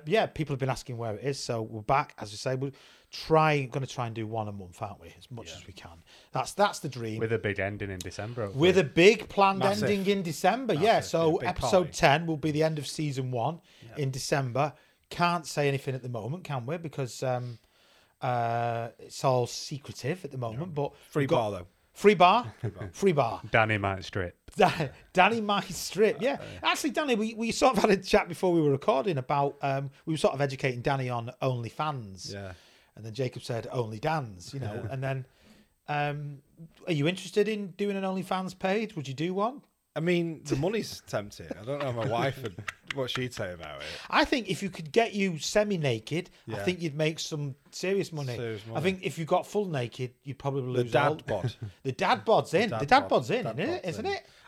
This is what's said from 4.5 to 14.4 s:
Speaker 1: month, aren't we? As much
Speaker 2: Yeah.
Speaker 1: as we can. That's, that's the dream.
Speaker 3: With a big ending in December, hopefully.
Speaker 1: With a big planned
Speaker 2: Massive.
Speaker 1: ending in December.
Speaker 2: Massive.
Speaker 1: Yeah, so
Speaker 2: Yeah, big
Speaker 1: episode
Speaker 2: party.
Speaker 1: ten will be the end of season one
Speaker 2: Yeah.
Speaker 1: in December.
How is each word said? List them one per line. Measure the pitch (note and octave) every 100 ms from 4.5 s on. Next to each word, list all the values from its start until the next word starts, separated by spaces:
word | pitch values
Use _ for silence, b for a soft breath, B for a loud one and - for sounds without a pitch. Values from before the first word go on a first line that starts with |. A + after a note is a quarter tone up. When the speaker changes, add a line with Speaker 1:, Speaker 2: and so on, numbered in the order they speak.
Speaker 1:
month, | G2+ F2+ -
aren't | G#2 G2+
we? | - -
As | -
much | A#2 G#2
Speaker 2:
Yeah. | F#2+
Speaker 1:
as | F#2+
we |
can. | - F2 E2 - b b
That's, | C3+ A#2+
that's | - G3+ -
the | D#3
dream. | B2 A2+ A2
Speaker 3:
With | A2
a | A2+
big | G#2+ G2
ending | G2 G2+ G2+
in | F#2
December, | F#2 - G#2+ A#2+
hopefully. | G2+ C3
Speaker 1:
With | F3 F#3
a |
big | D3 E3+ F#3 A3+ -
planned | - G3 G3
Speaker 2:
Massive. | G3 G#3 G#3
Speaker 1:
ending | G3+ F#3+
in | G3
December. | E3+ - F#3 A#3+ B3
Speaker 2:
Massive. | D3+ G#3+
Speaker 1:
Yeah, | F3
so | - E3 E3
Speaker 2:
Yeah, | F3
big | F3+
Speaker 1:
episode | F3+ C3+ F#3 D#3
Speaker 2:
party. |
Speaker 1:
ten | - D#3+ D3 E3
will | D#3
be | D#3
the | D3
end | D#3+ D3+
of | C3+
season | - D3+ C3 B2+
one | B2 B2+ E3+ _ B
Speaker 2:
Yeah. | A#2 -
Speaker 1:
in | C3+
December. | C3 - D3+